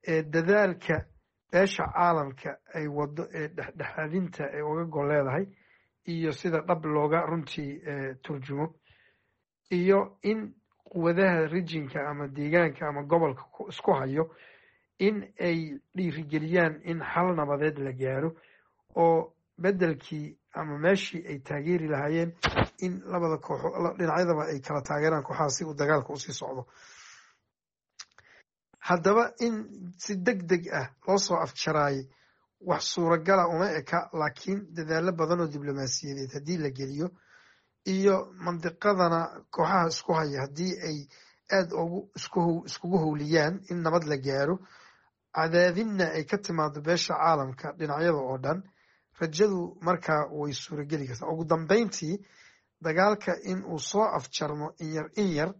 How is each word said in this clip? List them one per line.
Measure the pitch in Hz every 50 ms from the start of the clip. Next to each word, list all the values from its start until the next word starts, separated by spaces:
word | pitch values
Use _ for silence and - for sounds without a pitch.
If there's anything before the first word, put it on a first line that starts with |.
| -
ee | - 165 160 156
dadaalka | 151 151 165 165 175 202 208 208 185 170 - - - 160 - - _ _ _ _ _ _ _ _ _ -
beesha | 175 196 190 - - 160 147 -
caalamka | 160 175 175 165 156 143 139 131 135 - 147 139 - _ - -
ay | 165 151
waddo | 147 143 147 147 147 147 160 160 156 -
ee | 160 151
dhexdhexaadinta | 151 180 156 131 - - 165 139 - - - 156 151 160 190 180 165 - - 147 139 -
ay | 147
uga | 151 151 156 160 170
gol | 165 156 151 143 143
leedahay | 151 147 139 135 127 165 196 196 - _ _ _ _ _ _ _ _ _ _
iyo | - 170 165 165 156
sida | 139 - - 180 165 156
dhab | 147 - 175 165 160
looga | 156 151 147 147 147 160 170
runtii, | 165 156 165 165 143 - - 160 147 139 143 - -
ee, | 151 143 139 135 135 135
turjumo, | 131 - - 151 139 131 139 139 143 151 165 - _ _ _ _ _ _ _ _ _ _ _ _ _ _ _ _ _ _ _
iyo | 185 180 175 190 196 196 196 - - _ -
in | 202 220 220 208 214 - _ _ _ _ _ _
quwadaha | - - 175 165 170 170 180 196 190 175 165 156
regionka | 151 160 185 180 156 165 160 147 131 - 156 139
ama | 147 147 143 147
deegaanka | 139 139 147 147 147 165 175 170 156 135 - 160
ama | 147 143 143 147
gobolka | 143 170 170 165 147 127 - - _
ku, | - - - -
isku | - - - - 175
hayo | 139 131 135 135 151 160 160 - - - - - _ _ _ _ _ _ _ _ _
in | 190 208 214 202 196 - _ -
ay | 175 175 165 165 160 156 143 135 _ _ _
dhiirigeliyaan | 175 190 170 143 156 160 143 151 156 156 160 170 180 170 160 151 151 -
in | 170 165 165
xal | 143 - - 170 180 185 175
nabadeed | 160 147 143 143 139 151 156 151
la | 147 139 135
gaaro, | 131 131 131 131 135 135 151 165 165 - _ _ _ _ _ _ _ _ _ _ -
oo | 175 170 165 165 165 - - _ _ _ _ _ -
beddelkii | 170 190 202 180 180 165 151 131 - - 160 151 147 147 - _ _ _ -
ama | 160 156 151 147 147
meeshii | 151 180 196 196 - - - 170 170
ay | 170 151 135
taageeri | 131 - 147 143 143 165 180 175 160
lahaayeen | 151 151 135 143 147 160 165 170 170 170 _ - - - - - - _ -
in | 185 185 180 190 -
labada | - 185 175 170 160 156
kooxo-, | 156 - - - 135 - - - - 170
la-, | 170 170
dhinacyadaba | 190 180 160 151 170 185 170 165 151 151
ay | 160 156 139
kala | 135 - 151 143
taageeraan | 131 - 151 147 151 160 160 147 131
kooxaha | - - - 156 139
si | 131 - 175
uu | 156 147
dagaalku | 143 147 143 156 147 - - 147
usii | 135 - - 135
socdo. | - - - 131 127 127 _ _ - - - - - - - - - _ _ _ _ _ _ _ _ _ _ _ _ _ _ _ - - _ _ - _ _ - - _ _ _ _ _ _ _ _ -
Haddaba | - 175 175 160 190 208 226 233 - - -
in | 240 233 226 214 220 - - - 185 180 -
si | - - - 208
degdeg | 185 180 240 233 190 175 165 185 170 175 196 185
ah | 151 127 - _ _ -
loo | - 196
soo | 196 190 - 180
afjaraay | 165 - 135 - - - 160 156 151 147 143 139 135 131 135 _ _ _ _ _ _ _ _ _ _
wax | - 180 165 - -
suuragala | - - 180 170 165 170 165 160 185 196 190 175
uma | 170 170 165 185 202
eka, | 156 156 127 - 170 175 - -
laakiin | - 156 151 147 - - - - 196 202 208 160 165
dadaallo | 170 160 156 160 160 170 185 185
badan | 165 160 156 175 175
oo | 170
diblomaasiyadeed | 156 143 147 143 143 139 139 135 131 - - - 143 139 139 135 127 -
haddii | 143 143 151 185
la | 170 151 139
geliyo | 131 131 135 135 139 143 165 185 - _ _ _ - - _ _ _ _ _ _ _ _ _
iyo | 190 190 190 196 202 190 190 - - - 185 170
mandiqadana | 175 175 165 165 170 165 _ - 208 202 185 180 170 170 165 165 - - - - _
kooxaha | - - 160 165 196 185 170
isku | 165 160 - - - 170
haya | 160 156 147 143 135
haddii | 135 139 143 151 175 185 180 - 160
ay | 160 156 147 139 - - - - _ _ _ _ -
aad | 208 196 180 170
ugu, | - - 170 170 175 190 196 - _
isku | - - - - 185
how-, | 170 170 165 170 -
iskugu | - - - - 175 185
howliyaan | 170 160 156 151 147 147 147 165 160 147 156 185 190 - -
in | 175 175
nabad | 165 160 160 175 160
la | 151 151
gaaro, | 135 131 139 135 135 139 147 185 190 - - - - - - _ _ _ _ _ _ _ _ -
cadaadinna | 160 160 165 170 175 180 180 170 190 226 220 208 190 175 160 160
ay | 160 151
ka | - 214
timaado | 202 202 - 170 160 156 151 143 147
beesha | 143 156 175 175 - - 165
caalamka | 151 156 165 165 147 135 131 131 - - 151 -
dhinacyada | 165 160 147 143 151 165 175 160
oo | 143 131 127 131
dhan, | 131 131 139 160 190 190 - _ _ _ _ _ _ _ _ _ -
rajadu | 170 160 151 160 214 214 196 180 170 180 - -
markaa | 160 170 180 - - - 156 151 151 -
way | 147 151 147 147 135
suurageli | - - - 160 147 147 143 160 151 139
kartaa. | 127 120 117 - 156
Ugu | 160 160 165
dambeyntii, | 156 165 165 165 151 190 226 233 196 - - 160 151 180 202 - _ _ - - - _ _ _ _ _ _
dagaalka | 160 165 156 175 190 208 214 208 - 190 170 156 -
in | 190 185 190 190
uu | - 170 151
soo | 131 - - 202 220
afjarmo | 208 - 156 123 - - - 156 147 147 147 147 160 - -
in | 165 156 156
yar, | 156 156 160 _
in | 208 208
yar | 185 160 147 156 185 196 -